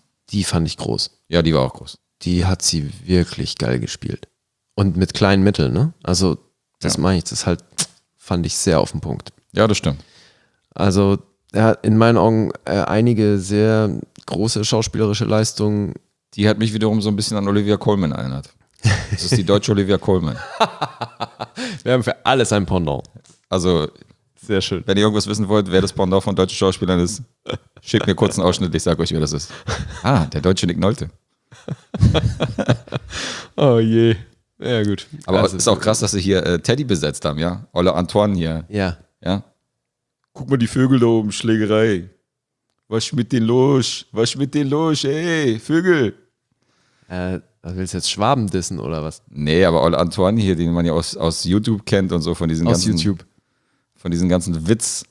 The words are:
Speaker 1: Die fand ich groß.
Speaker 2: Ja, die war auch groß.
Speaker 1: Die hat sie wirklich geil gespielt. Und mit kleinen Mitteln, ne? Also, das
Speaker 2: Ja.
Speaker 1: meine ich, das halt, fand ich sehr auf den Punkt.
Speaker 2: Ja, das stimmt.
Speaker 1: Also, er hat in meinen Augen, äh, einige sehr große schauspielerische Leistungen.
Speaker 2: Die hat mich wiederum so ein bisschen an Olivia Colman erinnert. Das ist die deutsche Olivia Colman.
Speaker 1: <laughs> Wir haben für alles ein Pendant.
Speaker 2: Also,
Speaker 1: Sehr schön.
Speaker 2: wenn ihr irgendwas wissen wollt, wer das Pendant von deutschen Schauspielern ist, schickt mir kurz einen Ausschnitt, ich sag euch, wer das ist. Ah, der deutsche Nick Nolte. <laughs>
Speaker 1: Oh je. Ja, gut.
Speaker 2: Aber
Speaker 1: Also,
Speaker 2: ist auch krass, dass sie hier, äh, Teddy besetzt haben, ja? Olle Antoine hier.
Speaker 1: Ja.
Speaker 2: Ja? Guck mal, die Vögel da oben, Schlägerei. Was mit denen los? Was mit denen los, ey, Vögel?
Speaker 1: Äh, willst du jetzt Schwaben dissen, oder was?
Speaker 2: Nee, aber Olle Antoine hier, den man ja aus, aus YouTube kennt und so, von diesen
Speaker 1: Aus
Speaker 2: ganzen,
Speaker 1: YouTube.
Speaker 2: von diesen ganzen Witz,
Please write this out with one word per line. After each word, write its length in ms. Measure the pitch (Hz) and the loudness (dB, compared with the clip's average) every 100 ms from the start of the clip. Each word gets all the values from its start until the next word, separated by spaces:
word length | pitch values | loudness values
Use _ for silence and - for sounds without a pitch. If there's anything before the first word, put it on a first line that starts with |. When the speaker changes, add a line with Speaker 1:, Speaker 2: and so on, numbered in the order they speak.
| _ _ _ | _ _ _
Speaker 1:
Die 140 | 101 | -4
fand 220 | 92 87 80 | -2 0 -2
ich 80 | - | -4
groß. 340 | - - - - _ | -4 -4 -6 -10 _
Speaker 2:
Ja, 120 | 85 | 0
die 120 | 80 | 2
war 80 | 76 | 2
auch 100 | 65 | 0
groß. 260 | - - - _ _ | -4 -16 -20 _ _
Speaker 1:
Die 220 | 87 90 | -2 0
hat 160 | 87 92 | 2 0
sie 280 | - 82 71 - - | -2 -4 -6 -10 0
wirklich 500 | 90 82 - - - | 2 2 -2 -8 -4
geil 240 | 57 62 | -2 -2
gespielt. 480 | - - - - - _ _ _ _ - | -4 -8 -10 -10 -12 _ _ _ _ -2
Und 160 | 98 85 | 0 2
mit 160 | 95 | 0
kleinen 280 | - 101 98 | 2 2 4
Mitteln, 300 | 98 98 67 | 4 4 0
ne? 220 | 71 156 - | 2 0 -2
Also, 340 | - 87 95 - - _ _ _ | -2 0 2 0 -6 _ _ _
das 160 | 85 - | -6 -2
Speaker 2:
Ja. 40 | |
Speaker 1:
meine 160 | 80 92 | 0 0
ich, 80 | |
das 220 | - 117 - | -2 -6 -2
halt, 180 | 85 - - - _ _ _ | -4 -6 -10 -10 _ _ _
fand 260 | - 90 | -6 -2
ich 140 | 87 - | -2 -2
sehr 200 | - 80 | 2 2
auf 120 | 50 | 2
den 80 | 78 | -4
Punkt. 320 | 78 64 - - _ | -6 -8 -10 -20 _
Speaker 2:
Ja, 140 | - 110 | 2 2
das 120 | 101 | 2
stimmt. 260 | - 69 - _ _ _ _ _ _ | 0 -4 -8 _ _ _ _ _ _
Speaker 1:
Also, 420 | - 98 95 98 98 - _ _ | -2 2 4 4 2 -2 _ _
er 120 | 98 | 2
hat 220 | 110 - 110 | 2 2 2
in 100 | 110 | 4
meinen 220 | 113 113 | 6 6
Augen, 320 | 104 110 107 - - | 4 2 0 -4 -4
äh, 60 | 95 | -2
einige 560 | - 104 120 110 107 101 | 0 2 2 4 2 2
sehr 520 | 92 104 107 110 107 64 - - - | 0 2 4 4 2 -2 -8 -18 -8
große 400 | - 110 107 107 | -4 -2 -2 0
schauspielerische 580 | 110 110 - 107 101 | 0 -2 0 0 0
Leistungen. 680 | 107 107 110 - 107 104 101 - - _ _ | 0 2 0 0 0 0 -2 -6 -16 _ _
Speaker 2:
Die 120 | - 104 | 0 2
hat 120 | 107 | 2
mich 160 | 110 | 0
wiederum 260 | 107 107 110 | 0 0 2
so 80 | 104 | 0
ein 80 | 104 | 0
bisschen 220 | 101 107 | -2 -2
an 100 | 98 | 0
Olivia 300 | 101 101 101 | 0 2 0
Colman 340 | - 101 82 | 2 2 0
erinnert. 380 | 67 65 65 - _ _ _ 110 98 - | -2 -6 -8 -10 _ _ _ 0 0 -2
Das 140 | 101 | -6
ist 120 | 90 - | 0 0
die 60 | |
deutsche 280 | 95 101 - | 2 2 2
Olivia 240 | 101 98 95 | 0 2 0
Colman. 400 | - 92 80 62 - - | 2 0 0 -6 -12 -4
Speaker 1:
<laughs> 1200 | 208 - - - 151 - - - 120 - 254 175 | -4 -2 -10 -8 -12 -10 -12 -10 -14 -10 -10 -8
Wir 100 | - | -2
haben 80 | 127 | 0
für 240 | 120 - - | 0 -2 0
alles 260 | 127 113 | 2 2
ein 140 | 104 92 | 2 0
Pendant. 380 | 92 78 67 - - - _ _ | 0 -2 -4 -8 -20 -20 _ _
Speaker 2:
Also, 400 | 95 87 85 76 - - _ _ _ | -2 2 2 0 -6 -20 _ _ _
Speaker 1:
Sehr 180 | - 98 | -4 -2
schön. 220 | - 92 | -2 -4
Speaker 2:
wenn 140 | - 98 | 0 2
ihr 60 | |
irgendwas 220 | 107 104 101 | 2 2 -2
wissen 220 | 104 98 | -4 0
wollt, 220 | 107 92 | 0 2
wer 80 | 92 | 2
das 120 | 92 | 2
Pendant 280 | - 95 95 | 0 0 2
von 140 | 104 90 | 0 0
deutschen 180 | 92 - | -2 0
Schauspielern 440 | 95 - 95 90 | 0 0 0 0
ist, 220 | 87 - 123 _ - - - - | 0 -4 -14 _ -12 -12 -12 -20
schickt 260 | - 110 101 | -4 0 0
mir 80 | |
kurz 240 | 90 101 - | 2 0 2
einen 80 | 87 | 0
Ausschnitt, 280 | 90 92 | 0 -2
ich 80 | 80 | -2
sag 160 | 90 80 | 0 0
euch, 120 | 85 | -2
wer 80 | 82 | -2
das 120 | 76 | -2
ist. 180 | 73 - - - - - - | -4 -8 -12 -10 -8 -8 -6
Ah, 240 | 110 131 73 | 0 0 0
der 160 | 76 | -2
deutsche 240 | 90 95 87 | 0 0 0
Nick 120 | 85 | 0
Nolte. 300 | 92 - - - _ _ _ - - - _ - | -2 -2 -8 -14 _ _ _ -20 -14 -14 _ 2
<laughs> 320 | - 160 - - 156 - - - - - - - - - - - | 2 4 0 -2 -6 -4 -2 -2 -4 -12 -10 -10 -10 -10 -10 0
Speaker 1:
Oh 220 | 143 117 | 4 4
je. 380 | 113 113 113 104 - _ _ _ | 4 4 4 4 -4 _ _ _
Ja, 240 | 110 120 | -4 -2
gut. 220 | 104 98 - - - | 0 -4 -8 -14 -2
Speaker 2:
Aber 140 | 95 | 0
Speaker 1:
Also, 140 | 98 92 | 2 0
Speaker 2:
ist 120 | 117 | 0
auch 120 | 98 | 2
krass, 200 | 107 110 | 0 0
dass 120 | 104 | 0
sie 80 | 101 | -2
hier, 240 | 95 92 | 2 2
äh, 140 | 76 87 | 2 0
Teddy 240 | - 123 | 0 -2
besetzt 400 | 135 90 73 - | 0 0 -2 -4
haben, 140 | 78 76 | -4 -2
ja? 280 | 85 95 - | -4 -6 -6
Olle 220 | - 90 | 0 2
Antoine 400 | 78 87 104 104 95 | 2 0 2 2 0
hier. 280 | 80 82 85 | -2 -4 -6
Speaker 1:
Ja. 280 | 104 92 87 _ _ | -4 -4 -4 _ _
Speaker 2:
Ja? 200 | 82 98 - _ _ _ _ _ _ _ _ | -4 -4 -6 _ _ _ _ _ _ _ _
Guck 160 | - 127 | -16 -4
mal, 60 | 135 | -2
die 80 | 117 | 0
Vögel 320 | 131 131 135 | 0 2 2
da 60 | 117 | 2
oben, 260 | 113 107 | 2 -2
Schlägerei. 760 | - 113 110 107 107 113 95 90 _ _ _ _ _ _ _ _ | -4 -2 0 2 2 2 0 -6 _ _ _ _ _ _ _ _
Was 240 | 110 - | -6 -4
mit 200 | 135 113 | -4 -2
denen 140 | 127 113 | 0 2
los? 600 | 123 135 135 120 - - | 2 4 2 0 -6 -10
Was 240 | 107 117 131 | -4 -2 -2
mit 180 | 139 | -4
denen 160 | 147 139 | -2 -2
los, 340 | 147 160 147 | 0 0 0
ey, 540 | 135 156 170 165 139 110 | -2 -4 -2 0 0 -2
Vögel? 560 | - 160 185 165 110 - _ _ _ _ _ _ _ _ _ | 0 0 2 2 2 -2 _ _ _ _ _ _ _ _ _
Speaker 1:
Äh, 320 | 90 90 92 - _ | -8 -6 -6 -10 _
willst 300 | 85 90 92 | -12 -8 -6
du 40 | 92 | -6
jetzt 120 | - | -6
Schwaben 380 | - 107 139 104 | -2 0 2 0
dissen, 300 | 90 85 85 | -4 -4 -6
oder 240 | 57 80 | -6 -6
was? 200 | 78 - _ | -8 -10 _
Speaker 2:
Nee, 360 | 71 73 82 | -6 0 4
aber 180 | 92 82 | 4 4
Olle 160 | 80 78 | 2 2
Antoine 420 | 87 78 92 113 | 0 0 2 2
hier, 160 | 98 85 | 2 0
den 160 | 85 | 0
man 140 | 85 85 | 0 0
ja 60 | |
aus, 240 | 80 82 - | 0 -4 -4
aus 280 | 82 80 | -2 -2
YouTube 400 | 85 98 110 104 | 0 0 0 -4
kennt 280 | - 101 92 | 0 0 0
und 100 | 87 | -2
so, 120 | 80 | -2
von 140 | 82 82 | -2 -2
diesen 180 | 80 82 | 0 2
Speaker 1:
Aus 180 | 85 | 2
Speaker 2:
ganzen, 120 | 90 85 | 2 0
Speaker 1:
YouTube. 260 | 85 90 - _ _ _ _ _ _ _ | 0 -4 -8 _ _ _ _ _ _ _
Speaker 2:
von 140 | 87 | -6
diesen 180 | 85 90 | -2 2
ganzen 400 | 90 92 82 80 | 2 0 -4 0
Witz, 360 | 113 - - - | 0 0 -8 -12